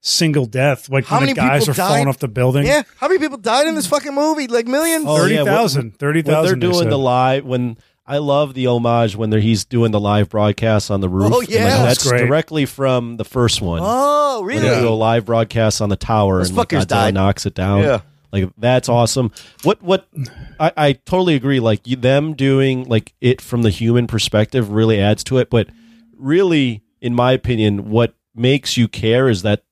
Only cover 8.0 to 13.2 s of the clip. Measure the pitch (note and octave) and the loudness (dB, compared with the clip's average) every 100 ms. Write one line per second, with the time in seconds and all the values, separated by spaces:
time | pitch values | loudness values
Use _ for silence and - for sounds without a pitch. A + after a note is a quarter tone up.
8 | _ C#3+ D3 C#3 D3 C3 B2 A#2+ A#2+ A#2 | _ -6 0 0 0 -2 0 2 2 2
9 | A#2 G2+ A2+ A2 G#2+ A2 - A#2+ A#2 G#2+ | 0 -2 -2 0 2 0 0 0 2 2
10 | G2+ G#2 G2+ G#2+ G#2 G#2 A2+ G#2+ - G2+ | 0 0 0 0 0 0 0 0 0 -2
11 | F#2+ F#2 G2+ - - A3+ - - A#2+ B2 | -2 0 2 2 0 0 2 2 2 2
12 | C#3 B2 A#2 D3+ D#3+ D#3 C3+ - C3+ B2+ | 2 2 2 0 0 -2 -4 -2 0 0
13 | A#2+ A#2 | -2 -10